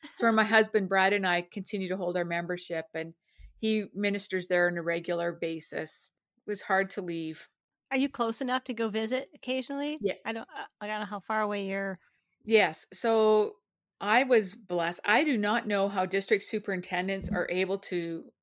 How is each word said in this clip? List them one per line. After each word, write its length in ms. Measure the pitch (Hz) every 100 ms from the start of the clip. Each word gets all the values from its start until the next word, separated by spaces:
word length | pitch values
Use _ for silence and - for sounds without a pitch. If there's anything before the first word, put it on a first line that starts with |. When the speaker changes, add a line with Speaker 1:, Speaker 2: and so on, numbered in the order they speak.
Speaker 1:
It's 180 | - -
where 100 | 233
my 120 | 220
Speaker 2:
<laughs> 140 | 208 220
Speaker 1:
husband, 300 | 214 214 185
Brad, 240 | 190 190
and 120 | 202 185
I 140 | 175
continue 460 | 175 202 185 202 185
to 80 | 190
hold 200 | 180 175
our 80 | 170
membership, 600 | 170 170 175 - 160 160
and 200 | 160 165 - _ _ - _
he 280 | 220 214 202
ministers 540 | 196 202 202 - 185 180
there 200 | 180 175
on 100 | 175
a 60 |
regular 480 | 165 170 165 170 170
basis. 800 | 165 165 165 - 156 160 - - _ _ _ -
It 40 |
was 120 | 202
hard 280 | - 196 190
to 100 | -
leave. 460 | 180 165 160 156 - _ _ _ -
Speaker 2:
Are 60 | 262
you 120 | 277
close 320 | - 226 226
enough 220 | 254 254 -
to 80 |
go 160 | 220 226
visit 400 | 214 220 254 - 294
occasionally? 640 | 240 262 254 277 294 302
Speaker 1:
Yeah. 140 | 190 - 226
Speaker 2:
I 80 |
don't, 160 | 226 285
uh, 160 | 302 - -
I 60 | 208
don't 140 | 214
know 40 | 196
how 140 | 202
far 220 | - 220
away 260 | 214 208 190
you're 320 | 196 196 185 _ _ _ _
Speaker 1:
Yes. 440 | 208 214 175 156 -
So 640 | - 233 220 214 214 208 - _ _ _ -
I 220 | 202 233
was 320 | 262 233 190 -
blessed. 460 | - 175 165 175 -
I 180 | 233
do 140 | 311 226
not 300 | 208 240 214
know 200 | 202 202
how 180 | 202 185
district 380 | 196 - 202
superintendents 840 | - 214 208 180 - 180 190 196 165
are 180 | 180 -
able 280 | 180 185 196
to 460 | - 175 170 165 - _